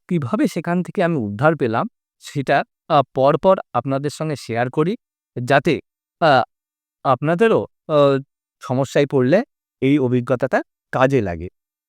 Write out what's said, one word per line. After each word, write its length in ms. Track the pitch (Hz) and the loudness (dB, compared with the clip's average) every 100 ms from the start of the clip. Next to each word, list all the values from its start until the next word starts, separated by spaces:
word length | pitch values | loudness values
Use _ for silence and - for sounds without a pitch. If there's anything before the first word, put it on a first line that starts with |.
| - | -2
কিভাবে 400 | 175 123 214 277 | -4 -2 -2 -2
সেখান 360 | 180 165 180 | -2 -4 -4
থেকে 200 | 170 - | -4 -2
আমি 140 | 170 160 | -2 -2
উদ্ধার 380 | 104 101 151 156 | -4 0 0 2
পেলাম 340 | 127 113 196 - _ _ | 0 -2 -4 -10 _ _
সেটা, 440 | - 143 135 147 - _ - | -10 -6 -2 -2 -2 _ 0
আহ, 160 | 151 131 | 0 0
পরপর 440 | - 135 156 190 190 - | 2 2 2 2 0 0
আপনাদের 360 | 123 135 135 143 | -6 -4 -4 -6
সঙ্গে 260 | - 156 143 | -6 -6 -8
শেয়ার 340 | - 113 127 | -6 -4 -2
করি, 260 | 151 160 226 _ _ _ - | 0 -2 -4 _ _ _ -8
যাতে, 440 | 123 143 175 120 - _ _ _ | 0 2 2 -2 -6 _ _ _
আহ, 220 | 160 131 - _ _ _ _ _ | 2 2 2 _ _ _ _ _
আপনাদেরও, 640 | 143 123 147 170 226 160 101 _ - | -2 0 0 2 2 2 -2 _ -2
আহ, 300 | 151 143 135 139 _ _ _ | 2 4 2 -4 _ _ _
সমস্যায় 460 | - 127 135 156 143 | -6 -4 -2 0 0
পড়লে 320 | 139 127 185 269 _ _ _ | 2 2 2 0 _ _ _
এই 180 | 131 147 | 0 2
অভিজ্ঞতাটা 640 | 127 123 120 127 131 226 - _ _ | 2 0 0 -2 -2 -2 -4 _ _
কাজে 300 | 131 131 135 | 0 2 2
লাগে। 280 | 98 85 87 - _ _ | -2 -6 -12 -16 _ _